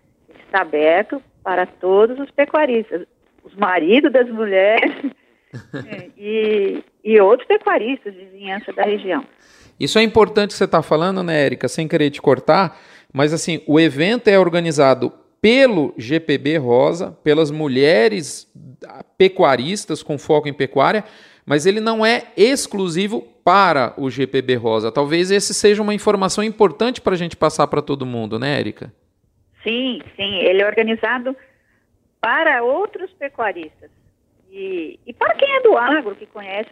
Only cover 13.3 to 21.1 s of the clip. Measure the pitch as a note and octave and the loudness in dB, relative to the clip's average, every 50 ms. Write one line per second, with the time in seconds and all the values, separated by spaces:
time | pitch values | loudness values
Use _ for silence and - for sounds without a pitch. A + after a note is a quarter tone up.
13.3 | D#3+ D#3 - - E3 D3 - - D3 D#3 E3 D#3 C3 C3+ D#3+ F#3+ A#3 B3 - G#3+ | 0 -2 -4 -4 -6 -6 -2 2 4 4 4 4 2 0 0 0 0 0 2 4
14.3 | G3 G3 F#3 F3 E3 F3 E3 E3 D3+ C#3+ C#3+ C3+ C3 A#2+ B2 B2 - _ _ _ | 4 4 4 4 2 -2 -2 0 2 4 6 4 4 4 0 -6 -6 _ _ _
15.3 | _ _ - G#3+ A#3+ C4+ C4+ B3+ G#3+ E3+ C#3 - - - A2 A#2 D3+ E3 D#3+ - | _ _ 2 4 6 6 6 4 4 2 -2 -2 -4 -8 -6 -4 -4 -4 0 -2
16.3 | C#3+ C3 B2+ C#3 D#3+ E3 C3 A#2+ A#2+ B2 C#3 D#3 E3+ E3+ F#3 - E3 _ - D3+ | -2 -2 0 -2 -2 -2 0 2 4 4 4 2 0 -4 -8 -10 -10 _ 0 0
17.3 | D3 D#3 D#3+ C#3+ D3+ D#3 D#3 C#3+ B2 B2+ C#3 D3 F3 G#3 A3+ A3 G#3 F#3 C#3+ - | 2 2 2 0 -2 -6 -4 -2 0 2 4 4 4 4 2 2 0 -2 -8 -10
18.3 | - - - _ _ - - C3 B2+ - - C3 A2 C3 - _ _ - F#3+ F#3+ | -12 -16 -18 _ _ -20 -20 -20 -20 -20 -20 -20 -20 -20 -20 _ _ 2 2 2
19.3 | F#3 F#3 F3 C#3+ C3 A#2+ A#2+ D#3+ G3+ G#3 - - D#3 C#3+ - - D3+ C3 - - | 4 2 2 4 4 2 0 -4 -6 -8 -6 -8 -8 -8 -6 -8 -8 -6 -2 0
20.3 | D#3 D3 D3 D3 D3 - C#3 B2+ - C3+ C#3 D#3+ G3+ G#3+ G3+ - | 0 0 0 -2 -4 -4 -6 -2 0 0 2 2 0 -2 -4 -8